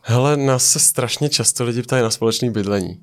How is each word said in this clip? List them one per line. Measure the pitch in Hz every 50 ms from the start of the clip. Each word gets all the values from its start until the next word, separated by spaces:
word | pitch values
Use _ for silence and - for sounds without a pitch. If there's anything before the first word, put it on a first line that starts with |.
| -
Hele, | - 117 123 127 143 151
nás | 143 139 139 131 123 -
se | - - 156
strašně | - - - - 120 113 - - 151 147
často | - - 117 - - - 127
lidi | 120 120 120 120
ptají | - 131 131 117
na | 113
společný | 110 - 117 113 110 - 123 123
bydlení, | 110 107 101 98 101 101 92 85 92 -